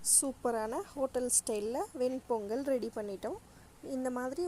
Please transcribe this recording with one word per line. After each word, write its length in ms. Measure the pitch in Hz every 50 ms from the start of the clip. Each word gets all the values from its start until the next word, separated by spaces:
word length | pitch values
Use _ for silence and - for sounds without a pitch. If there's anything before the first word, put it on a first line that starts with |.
| - -
சூப்பரான 680 | - - - 269 254 - - 247 233 220 220 220 247 330 403 -
ஹோட்டல் 380 | - 285 269 262 - 247 254 247 - -
ஸ்டைல்ல 400 | - - 220 208 202 220 240 294 403 427 - 262
வெண்பொங்கல் 640 | 247 254 262 262 - - 240 220 202 202 220 262 277 285
ரெடி 180 | 269 240 220 226 -
பண்ணிட்டோம். 420 | 233 208 202 196 175 - 226 349 466 - - - - - - - - - - 269
இந்த 140 | 262 254 254 247 247
மாதிரி 240 | 247 254 277 349 359